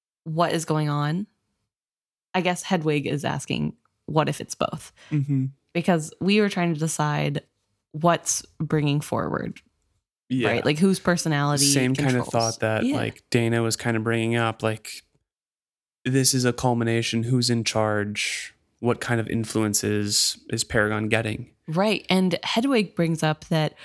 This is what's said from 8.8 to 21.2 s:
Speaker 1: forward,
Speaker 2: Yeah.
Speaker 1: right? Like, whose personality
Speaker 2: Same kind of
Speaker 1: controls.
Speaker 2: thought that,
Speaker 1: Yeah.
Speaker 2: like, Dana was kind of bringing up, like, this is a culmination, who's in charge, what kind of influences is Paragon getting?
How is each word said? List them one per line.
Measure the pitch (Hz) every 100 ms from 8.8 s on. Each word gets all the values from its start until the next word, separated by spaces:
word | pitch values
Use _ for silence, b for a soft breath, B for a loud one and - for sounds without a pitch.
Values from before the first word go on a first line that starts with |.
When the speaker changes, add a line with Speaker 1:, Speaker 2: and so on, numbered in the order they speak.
| 147 147
Speaker 1:
forward, | - 113 - - - - _ _ _ _ _ _ -
Speaker 2:
Yeah. | 131 113
Speaker 1:
right? | 117 -
Like, | 151
whose | 190 185
personality | - 175 160 147 143 143 139
Speaker 2:
Same | 139 127 131
kind | 135 127
of | 113
Speaker 1:
controls. | 117 113 -
Speaker 2:
thought |
that, | 110 110 247
Speaker 1:
Yeah. | 277
Speaker 2:
like, | 113 - -
Dana | 120 113 117
was | 113 110
kind | 120 113
of |
bringing | 113 113 113 117
up, | 113 110
like, | 113 110 - - - _ _ _ _ _ _ _ _ _ -
this | 135 131
is | 131
a | 123
culmination, | 120 127 120 117 113 117 117
who's | 117 127 120
in | 117
charge, | 113 110 107 107 104 104 - - - - _ _
what | 117 117
kind | - 117
of | 110
influences | 117 110 110 107 101 104 104 104 101 - - -
is | 117 -
Paragon | 120 104 107 110
getting? | 110